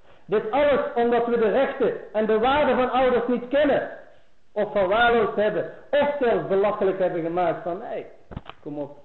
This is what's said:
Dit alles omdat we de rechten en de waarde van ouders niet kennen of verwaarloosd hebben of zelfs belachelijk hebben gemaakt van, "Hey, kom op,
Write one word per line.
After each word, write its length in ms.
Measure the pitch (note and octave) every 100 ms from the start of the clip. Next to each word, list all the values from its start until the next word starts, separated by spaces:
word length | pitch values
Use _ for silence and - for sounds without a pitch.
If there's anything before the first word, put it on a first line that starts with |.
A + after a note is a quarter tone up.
| - - -
Dit 240 | G#3 A3
alles 300 | B3+ D4 B3+ -
omdat 320 | A#3+ A#3+ A#3+ A#3
we 120 | A#3
de 120 | A3
rechten 420 | G#3+ C4+ - A3+ - -
en 140 | G#3+ G#3+
de 120 | A3
waarde 360 | B3 C#4+ C#4
van 160 | A#3 B3
ouders 360 | B3 C4 A#3+ -
niet 220 | A#3+ -
kennen 420 | C#4 D4 G#3+ - - - - - - -
of 200 | G#3+ G3+
verwaarloosd 640 | G#3 F#3 G#3+ A#3+ A#3 G3+ G3+
hebben 340 | G#3 E3 - - -
of 240 | C#4+ C#4+ C#4+
zelfs 260 | A#3+ G3 C#3+
belachelijk 520 | G3 G#3 - F#3+ F#3
hebben 240 | F3+ F3
gemaakt 400 | E3 F3 E3+ D#3+
van, 200 | F3+ E3+
"Hey, 240 | C#3 E3+ B2+ - - - - -
kom 160 | D3+ D3
op, 200 | C#3+ -